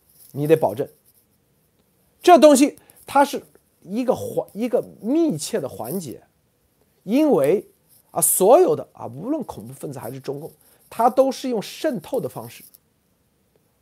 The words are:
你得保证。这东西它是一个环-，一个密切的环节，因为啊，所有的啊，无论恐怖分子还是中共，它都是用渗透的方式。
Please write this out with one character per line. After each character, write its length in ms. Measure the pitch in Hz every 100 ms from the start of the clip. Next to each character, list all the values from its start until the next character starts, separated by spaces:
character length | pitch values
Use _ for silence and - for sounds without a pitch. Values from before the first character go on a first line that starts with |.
| _ _ -
你 120 | 127 147
得 120 | 156
保 180 | 101 107
证。 100 | - _ _ _ _ _ _ _ _ _ _ _ _ _
这 160 | - 339
东 180 | 302 262
西 220 | 277 - _ _ -
它 180 | 277 277
是 180 | 226 - _ _ _
一 240 | 165 214 247
个 80 |
环-， 340 | 196 - - -
一 160 | 196 240
个 140 | 220 175 160
密 340 | 208 311 320 156
切 220 | - 208
的 80 | 127
环 320 | 117 113 190
节， 220 | 147 - _ _ _ _ _ _ _ _
因 280 | 175 254 311
为 360 | 185 139 196 - _ _ _ _
啊， 100 | -
所 380 | - - 190 302
有 160 | 359 135
的 120 | -
啊， 140 | - 110
无 220 | 127 220
论 140 | 311
恐 220 | - - 113
怖 80 |
分 180 | 135 156
子 60 | 127
还 140 | -
是 80 | 135
中 200 | 131 139
共， 120 | 165 _ _ _ _
它 220 | - 240
都 220 | 269 269
是 180 | - 262
用 100 | 226
渗 380 | - - 311 220
透 200 | - 254
的 100 | 131
方 180 | 131 113
式。 160 | - - _ _ _ _ _ _ _ _ _ _ _